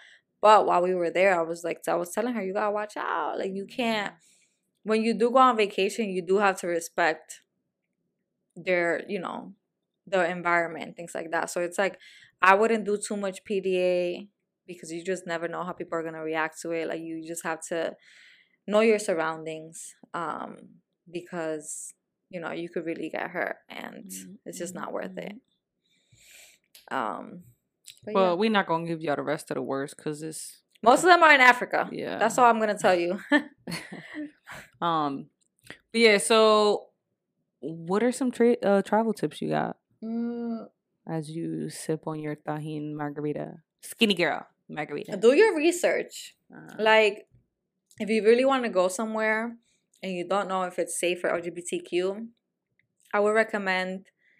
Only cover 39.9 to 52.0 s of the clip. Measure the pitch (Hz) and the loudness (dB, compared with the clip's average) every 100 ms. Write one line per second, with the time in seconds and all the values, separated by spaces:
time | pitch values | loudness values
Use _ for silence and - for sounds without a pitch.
39.9 | - 220 226 233 240 233 226 202 _ _ | -14 -8 -6 -4 -6 -6 -8 -10 _ _
40.9 | _ - 160 151 160 165 160 156 - - | _ -8 -6 -6 -6 -6 -6 -8 -8 -6
41.9 | 156 - 156 151 151 - 151 151 151 151 | -6 -6 -8 -8 -8 -8 -8 -6 -8 -8
42.9 | 151 147 147 147 147 151 165 _ _ - | -6 -8 -6 -6 -6 -8 -14 _ _ -10
43.9 | - 220 180 160 104 - _ - 151 156 | 0 2 2 0 -2 -8 _ -14 -10 -8
44.9 | 147 - 196 226 285 440 320 320 339 190 | -8 -8 2 6 6 6 4 2 2 0
45.9 | - - - - _ _ - 156 - 220 | 0 -4 -10 -18 _ _ -20 -16 -2 4
46.9 | 220 214 208 - _ _ _ _ _ _ | 6 6 2 -10 _ _ _ _ _ _
47.9 | - 202 220 208 240 269 262 240 185 185 | -8 -2 2 6 6 6 2 0 2 2
48.9 | 185 220 220 220 220 233 233 _ _ _ | 0 -4 -2 0 0 -2 -10 _ _ _
49.9 | _ 190 180 175 202 185 185 180 180 170 | _ -8 -6 -2 -2 0 -2 -4 -4 -4
50.9 | - 175 175 175 170 170 170 170 175 - | -4 -6 -4 -2 -2 -4 -10 -8 -8 -4
51.9 | 175 | -4